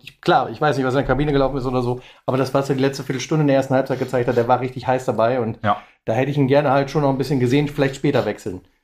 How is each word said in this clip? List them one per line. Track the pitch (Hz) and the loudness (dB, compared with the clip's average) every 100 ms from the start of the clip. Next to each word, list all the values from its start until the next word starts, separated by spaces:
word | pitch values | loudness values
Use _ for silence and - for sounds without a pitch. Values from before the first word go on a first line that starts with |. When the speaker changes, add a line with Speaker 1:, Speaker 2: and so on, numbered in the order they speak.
Speaker 1:
ich, | - - | -18 -6
klar, | - 160 127 | 2 2 2
ich | 117 | -2
weiß | 151 135 | 0 0
nicht, | |
was | 131 | 0
in | 131 | 0
der | 135 | 0
Kabine | 131 147 | 0 2
gelaufen | 139 135 139 | 2 0 0
ist | 127 | -2
oder | 127 | -2
so, | 120 123 - - - | -2 -4 -8 -10 -4
aber | 127 | -2
das, | 131 | 0
was | 139 139 | 0 0
er | |
die | 135 | 0
letzte | 139 139 | 0 -2
Viertelstunde | 131 127 - 160 | -6 -6 -2 0
in | 147 | 4
der | 135 | 2
ersten | 135 | 2
Halbzeit | 131 135 131 | 0 0 -2
gezeigt | - 131 123 | -2 -2 0
hat, | 120 | 0
der | 117 | 2
war | 123 | 2
richtig | 127 127 123 | 0 -6 -2
heiß | 127 | -2
dabei | 127 110 113 131 | -2 0 0 0
und | 113 107 | -4 -4
Speaker 2:
Ja. | 107 - - _ | -2 -2 -6 _
Speaker 1:
da | - | -4
hätte | 113 135 | -2 0
ich | 143 | 0
ihn | 135 | 4
gerne | 139 147 | 4 4
halt | 139 139 | 2 0
schon | 160 | 0
noch | 143 | 0
ein | 135 | 0
bisschen | 131 135 | -2 0
gesehen, | 123 143 147 | 2 2 0
vielleicht | - 135 | 0 -2
später | 139 147 135 110 | 0 0 0 0
wechseln. | 101 - 92 - _ | -4 -8 -12 -14 _